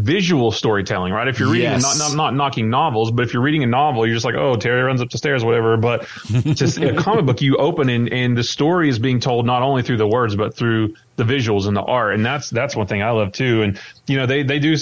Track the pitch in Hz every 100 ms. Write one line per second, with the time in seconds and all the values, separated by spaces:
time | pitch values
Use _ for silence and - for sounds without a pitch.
0 | 107 190 175 156 117 104 123 101 92 101
1 | 90 104 123 123 107 113 120 - 127 147
2 | 151 143 147 131 139 131 110 123 160 110
3 | 113 120 120 123 131 156 127 120 151 120
4 | 113 113 123 123 147 120 117 123 127 131
5 | 123 131 143 139 113 117 113 113 117 117
6 | - - - 120 147 147 135 156 135 107
7 | - 220 143 120 139 135 139 160 131 120
8 | 120 127 123 120 117 - 143 180 156 120
9 | 131 123 127 120 120 123 131 135 120 120
10 | 107 117 117 101 107 - 120 113 110 -
11 | _ - 117 139 117 101 98 101 - 123
12 | 107 104 113 143 - 113 131 120 104 104
13 | 107 117 101 - 127 113 107 98 - -
14 | - 135 127 139 135 147 147 156